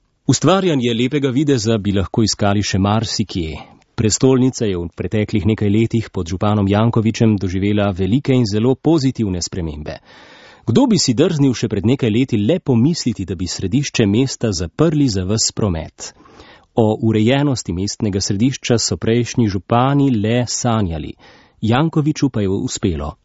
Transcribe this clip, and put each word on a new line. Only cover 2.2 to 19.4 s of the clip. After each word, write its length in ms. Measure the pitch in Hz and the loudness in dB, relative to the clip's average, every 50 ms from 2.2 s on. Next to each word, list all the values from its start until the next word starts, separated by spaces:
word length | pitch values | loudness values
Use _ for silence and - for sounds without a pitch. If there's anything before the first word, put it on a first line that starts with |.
| 110 | 0
iskali 380 | 98 - - 107 101 101 104 98 | 0 0 0 0 0 0 0 -2
še 160 | - - 95 | -2 0 0
marsikje. 800 | 95 101 107 110 113 - - - 104 - - 95 82 78 73 - - - - _ _ _ - | 2 2 2 0 -2 -4 -4 -6 -6 -4 -4 -6 -6 -6 -8 -12 -14 -18 -20 _ _ _ -6
Prestolnica 720 | - 113 107 - - - 131 135 127 127 131 127 - 120 | -2 -2 0 0 2 2 4 4 4 2 2 0 -2 -4
je 120 | 104 92 87 | -4 -2 -4
v 100 | 85 82 - | -6 -8 -8
preteklih 500 | - - - - 107 104 - - 104 82 | -8 -8 -4 -2 -2 -2 0 -2 0 0
nekaj 240 | 107 110 - 107 104 | 0 0 0 0 0
letih 400 | 101 110 113 - - 113 107 - - | 2 2 2 2 0 -2 -4 -2 -6
pod 160 | 95 87 82 | -8 -6 -6
županom 380 | 92 90 110 104 104 107 98 95 | -4 -2 0 0 2 2 2 2
Jankovićem 680 | 101 104 113 117 - 117 104 113 110 - 117 110 107 95 | 4 4 4 2 2 2 0 0 2 2 2 2 2 2
doživela 520 | 101 92 87 95 98 101 107 104 101 101 | 0 -2 -2 -2 -2 0 0 0 0 0
velike 420 | 95 87 95 92 107 147 - - 131 | 0 -2 -2 0 0 0 0 2 0
in 120 | 127 120 101 | 2 2 0
zelo 240 | 101 107 113 127 131 | 0 0 2 2 0
pozitivne 640 | - - 147 165 160 131 135 123 - 113 98 90 87 | 2 2 2 2 2 2 0 0 0 -2 -2 -2 -4
spremembe. 560 | - - - 95 85 80 73 76 76 76 76 - _ _ - - - - - - - - - - - - | -6 -8 -6 -6 -6 -6 -8 -8 -10 -12 -12 -14 _ _ -20 -20 -20 -20 -20 -20 -20 -20 -20 -12 -4 2
Kdo 160 | 113 214 277 | 4 4 4
bi 140 | 254 214 165 | 4 4 2
si 140 | - - 117 104 | 2 0 2 2
drznil 380 | 156 190 175 143 143 135 117 - | 2 2 2 2 2 2 2 0
še 100 | - 107 | -2 -4
pred 180 | 107 98 82 | -4 0 0
nekaj 260 | 110 139 - 131 110 104 | 0 0 2 0 0 2
leti 240 | 117 135 - 123 104 | 0 0 0 0 0
le 220 | 101 117 170 180 | 2 2 0 0
pomisliti, 680 | - - 127 113 120 156 175 - - 127 104 - 95 | 0 0 2 4 4 2 2 0 -2 -4 -4 -4 -6
da 100 | 87 95 | -8 -6
bi 120 | 82 92 - | -6 -6 -8
središče 580 | - - - 92 92 143 143 - - - 113 | -6 -6 -6 -2 -2 -2 -2 -2 0 0 2
mesta 460 | 98 101 113 135 131 - - - 110 98 | 2 4 2 0 -2 -2 -4 -2 -2 -2
zaprli 540 | 76 92 85 _ - 151 170 156 147 143 127 | -2 -6 -8 _ 0 0 2 2 2 0 0
za 140 | 98 95 90 | 0 -2 -2
ves 240 | 92 107 113 - - - | -2 -2 -2 -2 -4 -2
promet? 580 | - 117 101 85 80 80 - _ _ - - - _ - - - - - - - - _ _ - | -2 -2 -2 -2 -4 -6 -10 _ _ -20 -20 -20 _ -20 -20 -20 -20 -20 -20 -20 -20 _ _ 0
O 100 | - 113 107 107 - 113 110 | 2 2 2 2 2 0 0
urejenosti 640 | 107 107 107 117 135 139 143 147 127 - - - 87 | 2 2 2 4 2 2 2 0 -2 -2 -4 -6 -6
mestnega 480 | 87 98 104 - - 113 104 92 98 | -4 -4 -6 -4 -4 -4 -2 -2 -2
središča 560 | - - 107 98 117 139 127 - - - 120 110 | -2 -2 -2 0 0 0 0 -2 -2 0 0 0
so 200 | - - 107 - | 2 -2 -4 -4
prejšnji 500 | - 110 113 120 117 - - - | -2 0 0 0 0 -2 0 0